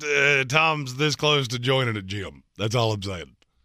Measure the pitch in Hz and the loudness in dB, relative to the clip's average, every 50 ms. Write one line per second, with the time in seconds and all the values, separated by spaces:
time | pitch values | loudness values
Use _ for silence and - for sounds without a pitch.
0 | 151 147 143 143 139 143 143 135 131 127 135 156 160 160 156 151 143 127 123 131 | -4 0 2 4 4 4 4 2 2 2 2 4 4 4 2 0 -4 -6 -4 -2
1 | 151 151 135 - 151 151 151 143 135 113 123 123 120 127 135 135 131 120 110 107 | -2 -2 0 0 0 2 2 2 0 -2 -4 -4 0 0 2 2 2 0 -2 -4
2 | 95 92 98 104 95 80 71 69 - _ _ - 98 110 107 127 113 110 107 104 | -6 -8 -8 -8 -8 -10 -12 -16 -20 _ _ -4 -4 0 0 2 2 2 0 -2
3 | 95 98 95 85 78 67 60 _ _ _ _ _ | -4 -6 -8 -8 -10 -14 -18 _ _ _ _ _